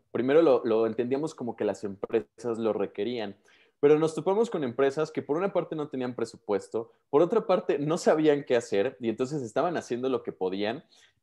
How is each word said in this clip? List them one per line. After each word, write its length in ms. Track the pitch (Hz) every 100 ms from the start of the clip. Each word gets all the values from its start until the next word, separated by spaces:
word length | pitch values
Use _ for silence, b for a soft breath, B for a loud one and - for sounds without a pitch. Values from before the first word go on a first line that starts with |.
| _
Primero 320 | 117 127 151
lo, 200 | 160 123
lo 220 | 117 110 113
entendíamos 480 | 110 120 135 156
como 220 | - 120 107
que 100 | 107
las 180 | 98
empresas 760 | 104 98 - 113 107 - 123 113
lo 140 | 110
requerían, 640 | 104 95 - 107 123 101 95 b b b _
pero 180 | 143 151
nos 160 | 160
topamos 380 | 160 156 196 233
con 120 | 175
empresas 480 | 131 113 139 135 156
que 120 | -
por 120 | 131 151
una 160 | 196
parte 240 | 190 165 160
no 140 | 147
tenían 260 | 131 127 123
presupuesto, 760 | 117 - - 98 - 110 117 b _
por 140 | 143
otra 240 | 175 220 -
parte 320 | 180 - 160
no 180 | 147 170
sabían 460 | - 156 156 143
qué 120 | - 120
hacer, 420 | 117 101 117 -
y 100 | 113
entonces 320 | 110 131 151
estaban 360 | 117 - 170 143
haciendo 320 | - 120 131
lo 120 | 120
que 100 | -
podían, 520 | - 92 95 101 135 - b b b